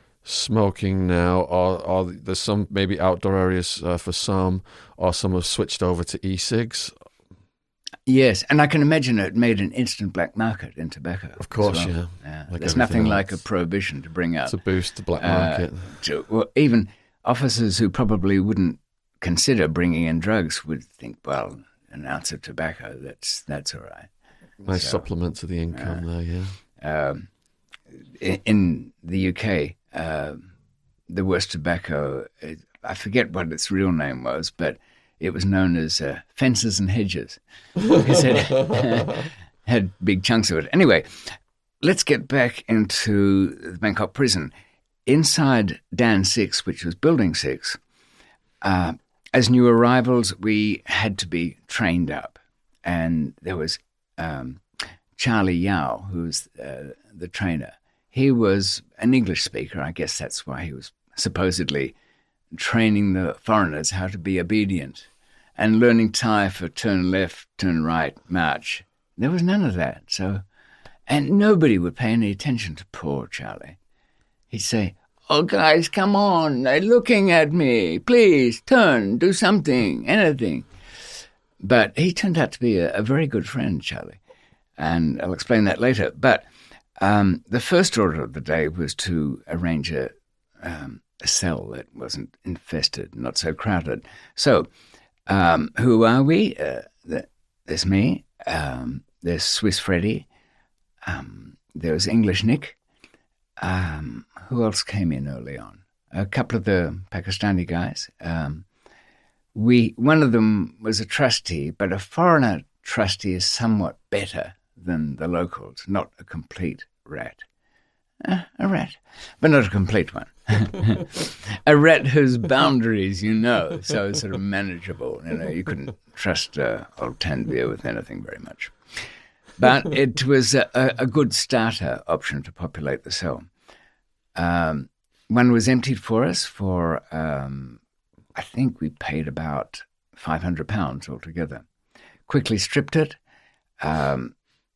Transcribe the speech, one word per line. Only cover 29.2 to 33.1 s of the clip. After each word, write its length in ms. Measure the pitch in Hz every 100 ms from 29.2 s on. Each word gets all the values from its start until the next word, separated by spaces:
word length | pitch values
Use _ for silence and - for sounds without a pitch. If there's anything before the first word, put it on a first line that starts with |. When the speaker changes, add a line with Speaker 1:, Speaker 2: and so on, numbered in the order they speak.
Speaker 2:
U 120 | 92
K, 440 | 87 110 87 73 - _
uh, 400 | - 80 78 73 - 92 _ _ _ _ _ -
the 160 | 87
worst 280 | 95 90 -
tobacco, 720 | 82 80 87 - 73 71 67 - _
uh, 120 | 78 80 _ _
I 120 | -
forget 360 | 90 101